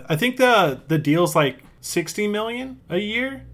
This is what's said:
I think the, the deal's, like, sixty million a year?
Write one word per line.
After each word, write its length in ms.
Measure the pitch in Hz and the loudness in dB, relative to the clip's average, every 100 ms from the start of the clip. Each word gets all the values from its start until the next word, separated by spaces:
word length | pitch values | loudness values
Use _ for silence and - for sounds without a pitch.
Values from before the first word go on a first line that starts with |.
| - | -4
I 80 | 156 | -2
think 200 | 247 254 | 0 2
the, 440 | 254 220 165 - - | 4 6 4 0 -2
the 100 | 156 | 0
deal's, 380 | 143 160 175 160 | 2 2 2 2
like, 240 | 139 131 - - | 0 -2 -14 -18
sixty 460 | - 175 160 - 208 | -6 -4 -4 -4 -2
million 540 | 208 226 240 262 262 - | -2 -4 -6 -10 -12 -6
a 100 | 180 | -4
year? 480 | 208 233 262 269 - | -2 -4 -4 -8 -16